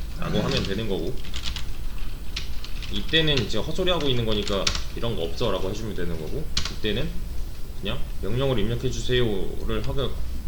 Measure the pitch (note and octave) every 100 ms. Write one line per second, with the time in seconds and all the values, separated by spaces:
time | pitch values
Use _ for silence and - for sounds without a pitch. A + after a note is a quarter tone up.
0 | - - E2 G#2 A#2 B2+ G2 G2+ A2 F2+
1 | E2 - - - - - - - - -
2 | - - - - - - - - - G#2
3 | - D#3+ D#3 C3+ G2+ G#2+ G2+ F3+ F3 E3+
4 | C#3+ A#2+ A2 G#2+ G2+ G2 F#2 - - -
5 | A#2 E2 E2 - A#2 F#2 F#2+ - A2 F2+
6 | F2 D#2+ D2+ D#2 D#2 - - - G#2+ G2+
7 | E3 - - - - - - - G2 C3+
8 | - - F#2+ A#2+ C3+ A#2 G#2 A#2 C3 -
9 | - B2 A#2 G2 - - - A2+ B2+ C3+
10 | A#2+ - - -